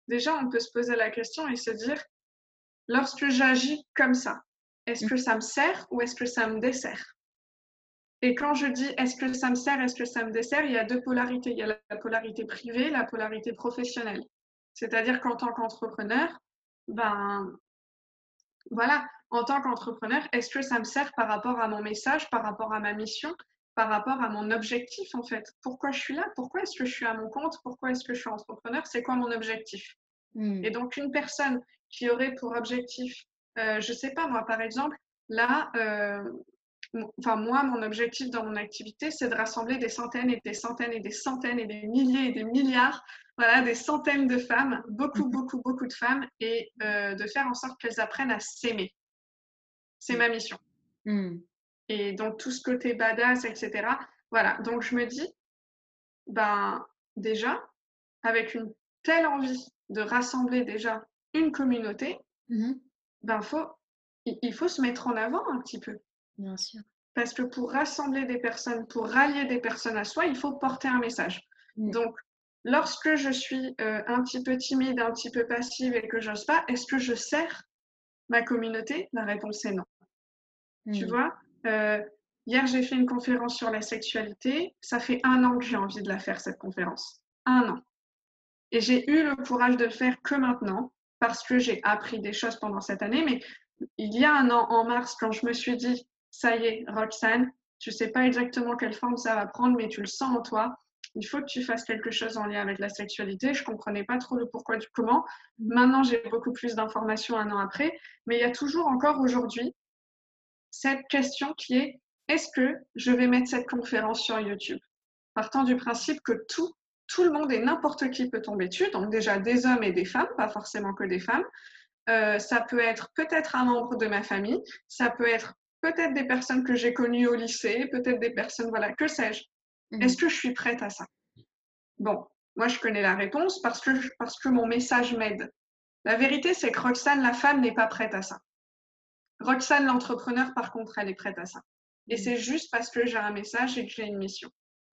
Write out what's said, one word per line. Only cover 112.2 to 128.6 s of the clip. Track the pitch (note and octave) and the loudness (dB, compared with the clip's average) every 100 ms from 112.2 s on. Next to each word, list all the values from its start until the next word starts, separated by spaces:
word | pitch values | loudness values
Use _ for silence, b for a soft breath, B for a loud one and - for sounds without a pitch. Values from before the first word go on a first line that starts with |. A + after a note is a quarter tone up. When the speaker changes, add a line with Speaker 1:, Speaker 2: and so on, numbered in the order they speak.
| - | 0
Speaker 1:
Est-ce | - - | 0 0
que | B3+ C4 D#4 - | 2 2 0 -8
je | - B3 | -2 2
vais | B3 B3 | 6 6
mettre | B3 B3 | 6 4
cette | B3 A#3+ | -2 -2
conférence | A#3+ A#3 A3 G#3+ - | -4 0 0 0 -2
sur | - A3 | -2 -2
YouTube ? » | G3+ G3+ - - - _ _ _ _ | -2 -4 -6 -8 -10 _ _ _ _
Partant | - G#3+ C4+ | -4 0 2
du | B3 B3 | 4 4
principe | A#3+ A#3+ - D4 | 0 -2 -2 -2
que | - A3 - | 0 0 0
tout, | - E4+ - _ _ - | -2 -2 -4 _ _ -4
tout | - | 4
le | F4+ | 6
monde | D4 D4 | 4 2
et | A#3 | 2
n'importe | B3 D#4 D4+ - C4 | 2 2 0 0 -2
qui | B3+ B3+ | 0 -2
peut | A3 | -2
tomber | G#3+ G3+ F3+ | -4 -2 -2
dessus, | - G4 | 0 0
donc | F#3+ G#3 | 0 0
déjà | A3 G#3 G3 | 0 2 2
des | G#3 B3 | 4 4
hommes | B3+ B3 | 6 4
et | G3+ | 4
des | F3+ | 0
femmes, | F#3 - A#4+ A#4+ | 0 0 0 0
pas | G#3+ | -2
forcément | G#3+ - G#3+ G3 | -4 -8 -6 -4
que | F#3+ | -4
des | F#3+ F#3 | -2 -2
femmes. | A3+ C4+ - B B B B _ - | 0 0 0 B B B B _ 2
Euh, | A3+ G#3+ G#3 | 4 4 2
ça | - A#3 | 2 0
peut | A#3 A#3+ | 2 2
être | A3+ A3+ - | 2 0 -4
peut-être | - D#4 D#4+ D#4 B3+ | -4 0 0 0 2
un | |
membre | B3 A#3+ B3 A3+ | 4 2 0 0
de | G#3+ | 0
ma | G3+ | 0
famille, | - G3 G#3 F4 B B _ | 0 -2 0 -2 B B _
ça | - B3 | -2 -2
peut | - A#3 | 2 2
être | A3+ - - _ _ | 2 -2 -14 _ _
peut-être | D#4+ E4 E4 | -2 2 2
des | C4+ B3+ | 0 2
personnes | B3+ - B3+ | 0 2 0
que | B3+ | 2
j'ai | A#3+ A#3+ | 4 4
connues | B3+ A#3+ A#3+ A#3+ | 2 2 4 4
au | |
lycée, | A#3 A#3 - A3 A#3 C#4+ | 4 0 -2 0 0 0
peut-être | B3+ B3 A3+ | 0 0 2
des | A#3 | 0
personnes, | G#3+ F#3+ - | -2 -4 -4